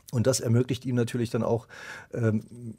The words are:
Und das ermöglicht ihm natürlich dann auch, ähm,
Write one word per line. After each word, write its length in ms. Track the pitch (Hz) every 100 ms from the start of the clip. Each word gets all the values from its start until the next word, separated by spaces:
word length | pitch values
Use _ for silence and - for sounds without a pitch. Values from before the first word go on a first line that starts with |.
| -
Und 160 | 123 110
das 140 | 127
ermöglicht 440 | 123 117 123 127 131
ihm 80 |
natürlich 380 | 123 120 123 113
dann 100 | 117
auch, 260 | 110 117 - - - - -
ähm, 300 | - 110 107 - 120 117